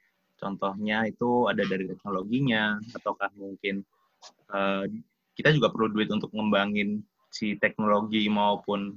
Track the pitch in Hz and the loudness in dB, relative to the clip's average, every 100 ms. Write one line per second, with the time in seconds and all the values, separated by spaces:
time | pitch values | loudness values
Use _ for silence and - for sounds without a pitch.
0 | _ _ _ _ 101 95 98 98 107 107 | _ _ _ _ -10 -4 -4 -4 -2 0
1 | 110 - 120 123 107 107 95 95 92 95 | -2 -2 0 2 2 2 0 -2 -4 -8
2 | 101 95 101 123 135 110 107 104 113 - | -6 -4 -2 0 2 2 0 -2 -6 -8
3 | 104 - 101 104 98 95 101 98 - _ | -6 -4 -4 -6 -14 -8 -4 -4 -8 _
4 | _ _ - _ - 101 98 98 98 110 | _ _ -20 _ -6 -2 0 0 -4 -6
5 | - _ _ - 139 151 107 113 107 104 | -12 _ _ -2 2 4 4 2 0 2
6 | 107 104 - 107 107 101 101 104 104 107 | 0 0 -2 -2 2 2 2 0 0 -4
7 | - _ _ - 107 101 107 - 107 104 | -8 _ _ -4 -4 0 0 2 2 2
8 | 107 110 104 104 104 98 - 101 101 | 2 0 2 4 2 2 -2 -4 -4